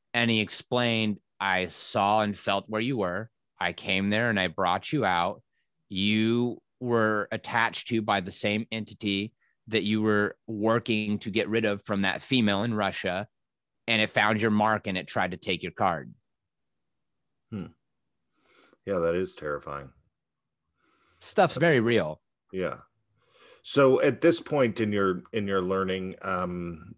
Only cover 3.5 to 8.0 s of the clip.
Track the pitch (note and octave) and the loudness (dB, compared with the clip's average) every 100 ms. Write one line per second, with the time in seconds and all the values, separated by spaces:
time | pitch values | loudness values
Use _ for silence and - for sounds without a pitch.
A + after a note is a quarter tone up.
3.5 | - F2 E2+ - F#2+ G2 G#2+ A#2+ G#2 F#2 | -6 -6 -4 -2 0 0 0 0 0 0
4.5 | D#2+ F#2 F#2 - D3+ G#2 F2 F2 - _ | 0 0 0 -2 -2 2 2 0 -4 _
5.5 | _ _ _ - F#2+ G2+ G#2+ A2 A#2+ B2 | _ _ _ -10 -2 2 2 2 2 0
6.5 | - _ - B2 A#2 A2 G#2+ G2+ A2 - | -4 _ -10 -2 2 2 0 -2 -8 -2
7.5 | A#2+ A#2 - - A2+ | 0 0 -2 -4 -2